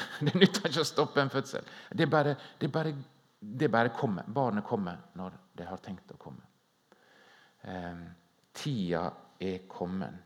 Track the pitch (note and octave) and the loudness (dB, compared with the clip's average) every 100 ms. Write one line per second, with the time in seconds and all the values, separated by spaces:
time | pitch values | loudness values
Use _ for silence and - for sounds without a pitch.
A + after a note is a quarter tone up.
0 | - - D3 F3+ F#3+ - E3+ E3 D3 - | -10 -2 0 6 6 6 0 0 2 2
1 | D3 - C3+ C3+ C3+ - - - - - | 4 4 2 2 -2 -6 -8 -14 -6 2
2 | D#3+ D#3 C#3+ C3+ - - D#3 D#3+ D#3+ C#3+ | 4 6 4 0 -6 -4 -2 0 -2 -4
3 | C3 _ _ _ G#2 A#2+ D3 A2+ A#2 - | -10 _ _ _ -10 0 4 6 4 2
4 | B2+ F#2 - A#2+ B2+ G#2 G#2 A#2 F2+ F2 | 0 -2 -2 0 2 0 0 -2 -2 -6
5 | - - F#2 - - - F2 F#2 - F#2+ | -12 -10 -10 -10 -16 -14 -10 -10 -10 -12
6 | - - - B1+ B1 _ _ _ _ _ | -14 -18 -16 -16 -18 _ _ _ _ _
7 | _ - - - - _ G#2 F#2 F2 E2+ | _ -20 -20 -20 -20 _ -12 -8 -8 -10
8 | E2+ F2 _ _ _ - D#3 B2+ F2 E2 | -12 -16 _ _ _ -8 -4 0 0 0
9 | E2+ - - - F#2 F#2 - - F2+ F#2 | -2 -6 -16 -8 -6 -6 -8 -8 -4 -4
10 | C#2 - | -6 -10